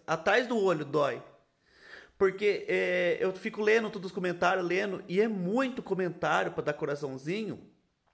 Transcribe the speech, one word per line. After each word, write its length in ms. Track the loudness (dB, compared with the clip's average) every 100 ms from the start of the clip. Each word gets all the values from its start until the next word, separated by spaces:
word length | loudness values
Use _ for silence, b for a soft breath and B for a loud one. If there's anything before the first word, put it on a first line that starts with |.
| -4
atrás 420 | -2 2 2 2
do 100 | 2
olho 260 | 2 2
dói. 400 | 0 0 0 -2 -10 -20 _ _ B B B B B 0
Porque, 480 | 0 2 0 0 0
é, 500 | 0 2 2 2 2
eu 100 | 0
fico 300 | -2 -6 -2
lendo 280 | 4 4 2
todos 220 | -6 -8
os 40 | -4
comentários, 500 | -2 2 2 2 0
lendo, 360 | 0 -2 -4 -4
e 140 | 2
é 80 | 2
muito 520 | 2 0 0 0 -2
comentário 720 | -4 -2 -2 -2 0 2 0
pra 120 | -2
dar 100 | -4
coraçãozinho. 1000 | -2 -2 -4 -6 -8 -6 -4 -4 -8 -14 _ _ _ _